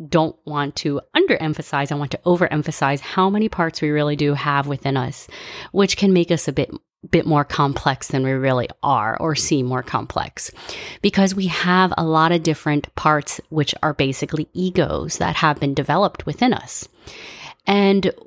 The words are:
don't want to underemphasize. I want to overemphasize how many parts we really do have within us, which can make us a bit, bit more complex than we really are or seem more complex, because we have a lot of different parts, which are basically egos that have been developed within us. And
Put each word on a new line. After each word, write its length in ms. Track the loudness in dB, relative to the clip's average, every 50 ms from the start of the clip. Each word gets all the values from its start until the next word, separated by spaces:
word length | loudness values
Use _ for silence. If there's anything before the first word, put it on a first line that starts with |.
| -10 0
don't 260 | 2 2 2 2 -2 -8 _
want 300 | -8 -4 -4 -4 -4 -6 -6
to 240 | -4 -4 -4 -4 -6 _ 0
underemphasize. 760 | 0 2 2 2 0 0 -2 -2 -4 -4 -4 -2 -2 -2 -2
I 40 | -2
want 160 | -4 -4 -6
to 80 | -6 -4 0
overemphasize 720 | 0 2 2 2 0 0 -2 -2 -2 -2 0 0 0 0 -2
how 300 | -4 -4 0 0 2 2
many 180 | 2 2 0 0
parts 340 | 0 0 -2 -2 -2 -2
we 80 | -2 0
really 260 | 0 2 0 0 0
do 180 | 0 2 0 0
have 340 | 0 0 0 0 0 0 -2
within 300 | -4 -4 -4 -2 -2 0
us, 300 | -2 -2 -6 -8 -10 -10 -14 -18 -16 -16 -16 -16 -16 -4
which 240 | 2 2 2 2 2
can 180 | 2 4 6 6
make 180 | 6 6 4
us 160 | 2 0 0 -2
a 40 |
bit, 200 | 0 -2 -2 -2 -6 -12 -16 _ _ _ -6 0
bit 160 | 2 2 4
more 200 | 4 2 2 2
complex 640 | 0 0 0 0 0 0 0 0 0 0 0 -4 -4
than 160 | -2 0 0
we 80 | 0
really 360 | 0 0 2 2 2 0 0 -4 -8 -4
are 360 | 0 0 2 2 2 0 -2 -2
or 160 | -2 -2 -2
seem 320 | 0 0 2 2 2 2 0
more 160 | -2 -4 -4
complex, 680 | -4 -4 -4 -4 -4 -6 -6 -6 -6 -6 -6 -6 -6 -6 -10 -14 -14 -14 -12 -14 -14 -12 -2
because 340 | 0 0 4 4 2 2 2
we 120 | 0 -2 -2
have 460 | -2 -2 0 2 4 4 4 2 2 0
a 60 | 0
lot 280 | 2 4 4 4 4
of 120 | 4 2 2
different 500 | 2 0 0 0 0 0 0 -2 -4 _
parts, 440 | -2 2 2 2 2 2 -2 -4 -4 -4 _
which 260 | -2 0 0 0 -2 -2 -2
are 100 | -2 0
basically 560 | 0 0 0 0 -2 -4 -4 -4 -4 -4 -6 _
egos 640 | -4 -4 0 2 2 2 2 0 -4 -4 -4 -4 -2
that 160 | -2 -2 0
have 240 | 0 0 0 0 0
been 160 | -2 -2 0
developed 500 | -2 -2 0 2 2 2 0 -2 -6 -8
within 280 | -8 -2 0 0 2 2
us. 340 | 0 -4 -6 -6 -6 -6 -8 _ _ _ -20 -20 -18 -18 -18 -18 -18 -18 -20 -20 _ _ 0
And 440 | 2 4 4 4 4 4 2 0 -2 -4 -12